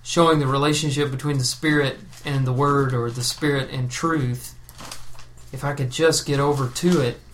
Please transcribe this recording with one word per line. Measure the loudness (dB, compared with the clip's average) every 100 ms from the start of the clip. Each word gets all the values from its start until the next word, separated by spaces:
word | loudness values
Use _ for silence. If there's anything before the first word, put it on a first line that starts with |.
showing | 0 4 6 4
the | 2
relationship | 2 2 2 0 0 -2
between | -2 -2 0
the |
Spirit | -2 0 2 2 2 -4 -16 -12
and | -4 0 0
the |
Word, | 2 2 2 2
or | 0 -2
the | -2
Spirit | -4 -2 0 0 -2
and | -4 -4
truth. | -2 0 0 0 -4 -8 -18 -20 -16 -14 -10 -10 -10 -12 -16 -14
If | -6
I | -6
could | -2 -4
just | 2 4 4 0
get | 2
over | 2 2 -2
to | 2 4 4
it. | 2 -2 -16